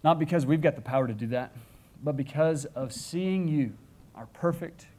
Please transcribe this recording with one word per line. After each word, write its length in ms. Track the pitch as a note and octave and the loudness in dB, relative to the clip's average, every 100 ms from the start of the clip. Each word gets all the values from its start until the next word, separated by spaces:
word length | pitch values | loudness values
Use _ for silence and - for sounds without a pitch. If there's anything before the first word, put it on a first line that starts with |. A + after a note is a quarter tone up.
not 160 | D#3 E3 | 4 4
because 280 | D#3 E3+ C3+ | 4 2 4
we've 160 | D#3+ | 4
got 140 | D#3 C3+ | 4 0
the 60 | |
power 260 | A#2 C3 B2+ | -2 0 0
to 60 | |
do 140 | G#2+ A#2 | -2 -4
that, 240 | B2 B2 - - - - - | -4 -4 -12 -20 -20 -20 -8
but 140 | C#3+ C#3 | -4 -4
because 480 | C3+ C#3+ D#3+ D#3 C3+ | -4 2 2 2 -4
of 260 | - C3 | -8 -8
seeing 560 | A2+ - E3+ F#3 F#3+ F3 | -8 -8 -4 0 0 2
you, 240 | D3+ B2 G#2 - - - - | 2 0 -4 -20 -20 -20 -18
our 120 | A2+ | -18
perfect 600 | - E3+ E3+ E3+ - - | -2 -2 -2 -8 -14 -20